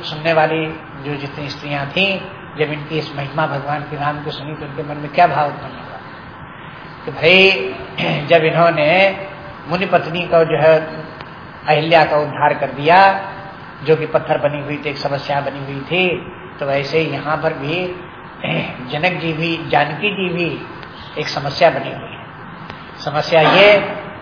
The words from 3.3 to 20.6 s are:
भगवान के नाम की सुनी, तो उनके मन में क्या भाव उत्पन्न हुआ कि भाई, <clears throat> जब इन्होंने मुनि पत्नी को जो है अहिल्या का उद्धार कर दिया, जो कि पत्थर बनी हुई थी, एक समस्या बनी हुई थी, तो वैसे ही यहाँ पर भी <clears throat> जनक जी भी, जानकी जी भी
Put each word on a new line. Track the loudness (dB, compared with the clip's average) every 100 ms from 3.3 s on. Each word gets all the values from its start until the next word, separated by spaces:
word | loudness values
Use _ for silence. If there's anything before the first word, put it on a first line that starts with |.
| -2 -2
भगवान | -2 -4 -4
के | -6 -4
नाम | -4 -4
की | -6
सुनी, | -8 -10
तो | -10 -10
उनके | -8
मन | -8 -8
में | 0
क्या | 4 6
भाव | 4 0
उत्पन्न | -4 -10
हुआ | -12 -14 -14 -16 -18 -18 -16 -16 -16 -16 -16 -16 -12
कि | -10
भाई, | 2 6 8 8 4 -2 -6 -10 -4
<clears throat> | -2 -2 4
जब | 4
इन्होंने | 6 4 4 4 4 6 4 2 -8 -12 -14 -14 -4
मुनि | -2 2
पत्नी | 2 2 -4
को | 2 4
जो | 4 6
है | 6 6 2 -8 -12 -14 -16 -18 -18 -4 2
अहिल्या | 2 6 6
का | 6 2
उद्धार | 0 2 2
कर | 2 -2
दिया, | 0 6 8 8 4 -4 -12 -14 -16 -18 -4
जो | 2 2
कि | 2
पत्थर | 0 0 0
बनी | 0 -2
हुई | -6 -6
थी, | -6
एक | -4
समस्या | -4 -4 -2 -2
बनी | -2 -6 -8
हुई | -8
थी, | -2 0 2 -2 -6 -14 -16 -6
तो | -2
वैसे | 0 0 0
ही | 0
यहाँ | -2 -2 -2
पर | -2
भी | -2 -4 -4 -4 -8 -14 -16 -16 -10
<clears throat> | -4 -4 -4 -10 -8
जनक | -2 -2 0
जी | -4
भी, | -2 -2 -2 0
जानकी | 2 2 0 -2
जी | -2 -2
भी | -2 -2 -4